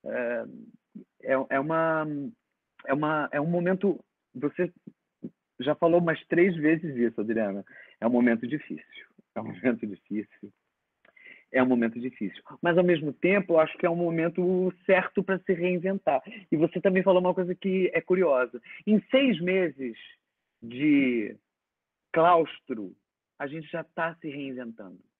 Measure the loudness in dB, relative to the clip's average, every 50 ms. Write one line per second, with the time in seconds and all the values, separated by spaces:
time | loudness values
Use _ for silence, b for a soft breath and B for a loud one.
0 | -10 -8 -6 -6 -4 -4 -4 -6 -8 -10 -14 -18 -20 -20 -20 _ _ _ _ -20
1 | -20 _ _ _ -2 -2 0 0 0 0 -2 -2 0 0 0 0 0 0 0 0
2 | -2 -4 -6 -6 -8 -10 -12 _ _ _ _ _ _ _ _ -14 -4 -2 -2 0
3 | 0 0 0 -2 -2 -2 -4 -4 -2 0 -2 0 0 0 0 0 0 -2 -2 -2
4 | -8 _ _ _ _ _ _ -6 -6 -6 -2 -2 -4 -4 _ _ _ -20 _ _
5 | _ _ _ _ -18 -18 _ _ _ _ _ _ -4 -4 -2 _ 2 4 4 4
6 | 2 2 -2 -4 -4 _ 2 4 4 4 2 0 2 2 2 0 -2 -6 -2 0
7 | -2 0 0 -4 -4 -2 -2 -2 -2 -2 -4 -8 -10 B B B B B B B
8 | -2 0 2 4 4 4 2 0 -2 -6 -8 -8 -8 -12 -14 -14 -14 _ -20 -20
9 | -20 _ _ _ _ _ _ -10 -10 -10 -12 -2 -2 -2 0 0 -6 -10 -10 -12
10 | _ _ -6 -6 -6 _ -16 _ -20 -20 _ _ _ _ _ _ _ _ _ _
11 | _ B B B B B B B B _ 0 2 2 4 2 2 0 -2 -4 -6
12 | -10 -10 -8 -8 -8 -8 -8 -12 _ -20 -14 -4 -2 2 2 4 4 4 2 2
13 | 0 -6 -6 _ 0 2 2 2 2 4 4 4 4 2 0 -2 -2 0 0 0
14 | -2 0 0 0 0 0 0 0 0 2 2 2 0 -2 -4 _ _ 2 2 2
15 | 2 0 _ -4 0 0 -2 -2 _ -2 -2 0 0 -2 -2 0 -2 -2 -4 -2
16 | _ 0 0 0 B -6 B B B B 0 2 2 0 0 0 0 2 2 4
17 | 4 4 4 4 4 2 0 0 -2 -4 -6 _ -2 -2 0 2 0 2 0 -2
18 | 0 0 2 2 4 4 4 2 2 -2 -4 -16 B B B B B 2 2 2
19 | 2 _ 2 4 4 4 0 0 0 0 2 2 0 0 -4 -6 -10 -10 -10 -12
20 | -18 -20 -20 _ _ _ _ _ _ _ _ _ -16 -14 -6 -2 2 4 4 4
21 | 4 2 0 0 -2 -4 -10 -14 _ _ _ _ _ _ _ _ _ _ _ _
22 | _ _ 0 4 6 6 6 4 4 0 -6 -20 _ -10 -10 -8 -8 -14 -14 _
23 | _ _ _ _ _ _ _ _ -12 -10 -10 -12 -12 -10 -10 -10 -10 _ _ -6
24 | -6 -6 -6 _ -12 -12 -10 -8 -10 -10 -10 -10 -12 -12 -14 -16 -18 -18 -20 -20
25 | _ _ _